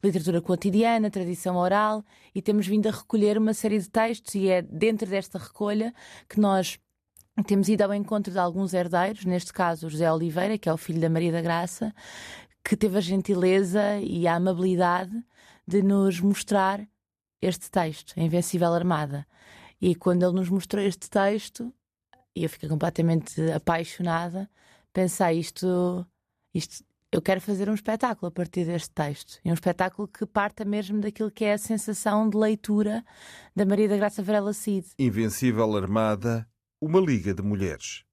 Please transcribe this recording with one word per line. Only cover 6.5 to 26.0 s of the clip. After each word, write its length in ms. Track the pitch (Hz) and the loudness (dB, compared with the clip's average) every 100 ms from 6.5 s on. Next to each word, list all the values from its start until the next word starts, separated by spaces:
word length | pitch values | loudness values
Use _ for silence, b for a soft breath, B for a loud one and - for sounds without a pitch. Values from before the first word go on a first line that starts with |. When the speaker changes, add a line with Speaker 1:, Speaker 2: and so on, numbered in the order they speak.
| 196 175 - _ _ _ _ _ - 202 | 4 0 -6 _ _ _ _ _ -4 2
Speaker 1:
temos 200 | 196 196 | 2 4
ido 140 | 214 | 4
ao 100 | 202 | 2
encontro 360 | 202 202 214 202 | 0 -2 -4 -2
de 80 | 185 | 0
alguns 360 | 180 175 196 | 0 0 -2
herdeiros, 500 | 180 175 175 185 214 | 0 0 2 0 -2
neste 260 | 185 180 - | -2 -2 -4
caso 360 | - 175 165 165 | -2 -2 -2 -6
o 40 | |
José 220 | 151 165 | 0 2
Oliveira, 460 | 160 170 156 190 214 | 2 0 -2 -2 -2
que 100 | - | -2
é 40 | |
o 20 | 160 | -2
filho 240 | - 165 | -2 -2
da 80 | 165 | 0
Maria 240 | 165 170 | 2 0
da 80 | 165 | 0
Graça, 500 | 165 170 175 - 220 - B B B B B _ | -2 -2 -4 -6 -8 -8 B B B B B _
que 140 | - 208 | -2 0
teve 220 | 214 190 | 2 0
a 20 | |
gentileza 1000 | 170 190 185 190 185 190 190 196 202 208 | 0 -2 0 2 4 4 4 2 0 -2
e 300 | - 170 170 | -4 0 2
a 60 | |
amabilidade 920 | 170 185 175 185 175 180 175 185 226 - b b b - | 2 2 0 0 2 2 2 -2 -10 -12 b b b -2
de 160 | 190 | 2
nos 380 | 196 196 196 175 | 4 4 2 2
mostrar 680 | 196 196 - 202 190 202 208 _ _ _ _ _ | 0 0 0 0 2 -2 -10 _ _ _ _ _
este 300 | 185 175 - | -4 -4 -4
texto, 440 | 196 165 156 - - | -2 -2 -4 -12 -2
A 60 | |
Invencível 500 | 165 170 175 180 170 | 0 0 0 0 2
Armada. 540 | 170 175 156 147 143 143 B B B B B | 2 0 -2 -2 -8 -12 B B B B B
E 140 | 185 | 0
quando 280 | 170 - 175 | 0 2 2
ele 100 | 180 | 2
nos 160 | 180 180 | 2 0
mostrou 340 | 190 - 208 | -2 -2 -2
este 280 | 202 175 - | -2 -2 -4
texto, 600 | 208 196 214 - - 240 - _ _ _ _ _ | 0 2 0 -6 -12 -14 -14 _ _ _ _ _
e 100 | - | -6
eu 40 | 160 | -6
fiquei 200 | - 151 | -4 -4
completamente 840 | 156 165 170 170 165 - - 160 | -2 -2 0 2 2 -2 -4 -2
apaixonada, 1000 | 156 - 165 170 - 175 165 170 180 196 b b b b | 0 0 -2 -4 -8 -4 -4 -4 -8 -10 b b b b
pensei: 460 | - 185 - 180 165 | -2 -2 2 2 2
isto, 680 | 160 - 185 180 180 180 | -2 -4 0 2 0 -2